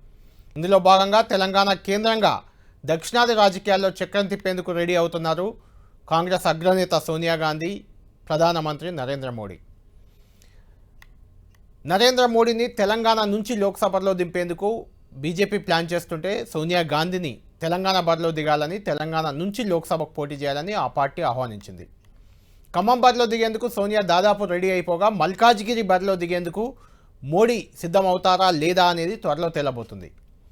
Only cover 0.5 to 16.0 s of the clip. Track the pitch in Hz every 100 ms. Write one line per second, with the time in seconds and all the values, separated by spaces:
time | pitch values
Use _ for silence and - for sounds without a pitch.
0.5 | - 175 196 185 190 196 214 220 196 190
1.5 | 196 196 185 - 202 226 220 196 107 -
2.5 | _ - _ 139 160 - 240 240 220 202
3.5 | 185 208 190 190 175 185 202 196 196 190
4.5 | 185 180 170 175 175 170 170 165 160 196
5.5 | - _ - - _ - 160 180 180 175
6.5 | 156 180 185 180 165 160 160 165 165 156
7.5 | 156 170 202 - - - _ - 156 170
8.5 | 170 156 147 165 165 127 139 131 117 101
9.5 | 87 - - _ - - _ _ _ -
10.5 | - - _ _ - - - - - _
11.5 | _ - _ 143 190 247 254 247 226 226
12.5 | 226 240 233 196 226 226 220 208 208 208
13.5 | 226 196 190 202 190 196 185 175 180 175
14.5 | 170 202 226 - - _ 135 147 175 196
15.5 | 202 - 165 170 175